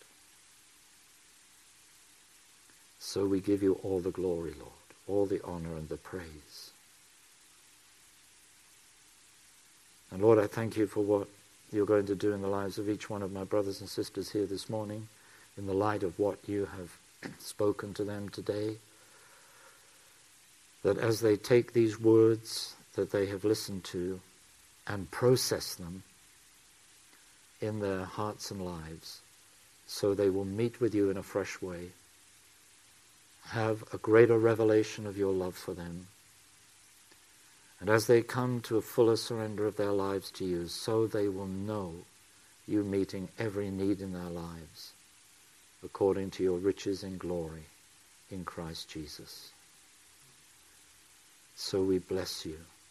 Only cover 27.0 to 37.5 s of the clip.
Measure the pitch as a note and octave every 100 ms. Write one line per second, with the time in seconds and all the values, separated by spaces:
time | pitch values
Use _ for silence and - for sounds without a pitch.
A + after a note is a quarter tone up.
27 | - - - - - - A2 G#2+ G2+ F#2+
28 | F#2 - G#2+ G2+ - G2+ F2+ E2+ D#2 E2
29 | - - - - - - - - - -
30 | G#2 G2 G2+ F#2+ G2 G2+ A#2+ A#2 A#2 G#2
31 | G2+ F#2+ F2 G#2 F#2 - F#2 F2 F2 -
32 | - - - - - - - - - -
33 | - - - - - A#2 A2 A2 - -
34 | - A2+ A#2 A2+ A2+ A2 A2 A2 A2 -
35 | G#2 G2 G2 F#2+ F#2 F2+ - F2 F2 E2+
36 | F#2 - - - - - - - - -
37 | - - - - -